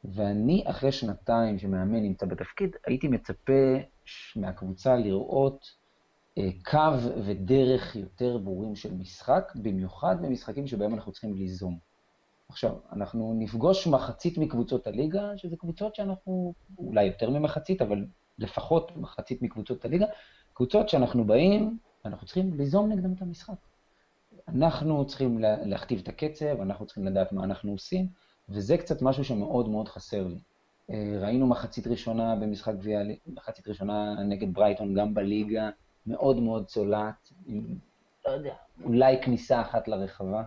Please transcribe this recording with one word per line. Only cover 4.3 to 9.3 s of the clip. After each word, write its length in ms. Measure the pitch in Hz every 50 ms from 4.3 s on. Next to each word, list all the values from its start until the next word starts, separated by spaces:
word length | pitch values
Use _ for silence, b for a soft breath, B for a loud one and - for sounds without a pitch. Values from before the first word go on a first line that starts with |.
| -
מהקבוצה 600 | 113 98 92 92 - 95 92 95 - - 131 127
לראות, 760 | 123 110 104 95 98 - - - 135 135 135 135 - _ - - _ _ _ _ _ _ _ _ _ _ _ _ -
אה, 100 | 98 95 92 - -
קו 580 | - - 151 156 156 147 127 117 120 - - 101
ודרך 720 | 98 101 92 95 90 131 135 131 127 131 123 - - -
יותר 420 | 113 95 - - - 123 123 120 117
ברורים 380 | 95 98 95 90 107 110 104
של 180 | - - - 92
משחק, 580 | 92 92 - - - - -